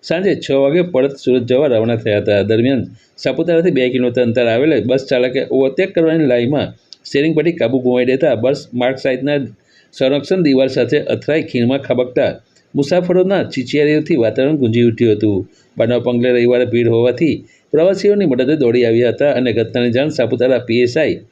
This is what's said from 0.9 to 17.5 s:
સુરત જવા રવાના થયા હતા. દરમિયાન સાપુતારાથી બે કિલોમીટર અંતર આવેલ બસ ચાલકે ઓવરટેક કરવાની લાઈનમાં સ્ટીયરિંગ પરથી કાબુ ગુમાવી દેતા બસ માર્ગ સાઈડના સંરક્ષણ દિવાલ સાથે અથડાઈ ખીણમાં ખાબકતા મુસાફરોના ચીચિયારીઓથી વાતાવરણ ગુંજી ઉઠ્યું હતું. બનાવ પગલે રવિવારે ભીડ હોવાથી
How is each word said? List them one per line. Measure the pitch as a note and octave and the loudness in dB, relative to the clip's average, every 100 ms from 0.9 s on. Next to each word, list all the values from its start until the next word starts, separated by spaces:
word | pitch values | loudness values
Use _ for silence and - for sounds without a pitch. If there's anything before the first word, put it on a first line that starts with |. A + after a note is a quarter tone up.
| D#3 C#3 C#3 | 0 -2 -2
સુરત | - B2+ A#2 | 0 0 2
જવા | B2+ D3 | 0 2
રવાના | A2+ A2+ A#2 | 2 0 -2
થયા | A#2 G#2 | 0 0
હતા. | F#2 G2+ | 2 0
દરમિયાન | G2 A2 A#2+ C3+ - - _ - | 2 0 2 0 -4 -12 _ -8
સાપુતારાથી | C#3+ B2+ C3+ E3 F3 C3+ | -6 -2 0 2 2 0
બે | B2+ | 0
કિલોમીટર | B2 B2 B2 | 0 -2 0
અંતર | A#2+ A#2 A#2 | 0 2 2
આવેલ | A2+ D3+ C#3 | 2 2 0
બસ | G#2+ C3 - | 0 -2 0
ચાલકે | B2+ B2+ C3+ B2 | -2 0 -2 -2
ઓવરટેક | C3 C3+ C3+ F#3+ | 0 0 0 -2
કરવાની | F3 D#3+ D#3+ D3 | 0 0 2 2
લાઈનમાં | A#2+ A#2+ D3 F#2 - _ - | 2 0 -2 -4 -8 _ -20
સ્ટીયરિંગ | - C#3+ D#3 D#3 | -6 -2 0 0
પરથી | D#3 E3 | -2 -2
કાબુ | A#2 C3 | -2 0
ગુમાવી | B2 B2 B2 | 0 0 0
દેતા | C3 D#3 A2+ | 0 0 0
બસ | B2 C#3+ - | -2 -2 -6
માર્ગ | B2 B2 C3+ | -4 -2 -2
સાઈડના | C#3 B2+ C3+ D3 A#2+ - _ _ _ | -4 -4 -2 -4 -4 -12 _ _ _
સંરક્ષણ | - C3+ C#3+ C#3 F#3 | -2 0 0 -2 0
દિવાલ | D#3+ C3 C3+ | 2 2 2
સાથે | C3 A#2+ D3 - | 0 0 0 -2
અથડાઈ | B2+ - D3+ | -4 -2 -4
ખીણમાં | D#3+ B2+ A#2+ C3+ | -2 -2 0 -2
ખાબકતા | - B2 B2+ D3 A#2+ - _ _ _ | -2 -2 -2 0 -2 -4 _ _ _
મુસાફરોના | C#3+ C#3+ F3+ F3 F3+ F#3 F#3+ | -4 0 0 2 0 2 0
ચીચિયારીઓથી | A#2 - A#2+ D3 D3 D3+ D3+ D#3+ | -2 -6 -4 0 2 0 0 0
વાતાવરણ | A2+ A2 C3+ D3+ | 0 0 0 0
ગુંજી | A#2+ A2+ | 0 2
ઉઠ્યું | A#2+ G#2+ A#2 G#2 | 0 2 0 2
હતું. | G#2+ G2 - _ _ - | 0 -2 -6 _ _ -4
બનાવ | A#2 B2 | -2 0
પગલે | A#2+ A#2+ B2 | 0 0 2
રવિવારે | B2 A#2+ B2 A#2+ | 2 2 2 0
ભીડ | A#2 A2+ | 0 2
હોવાથી | A#2 B2 B2 D#3+ A2+ - | 2 0 0 -2 -2 -8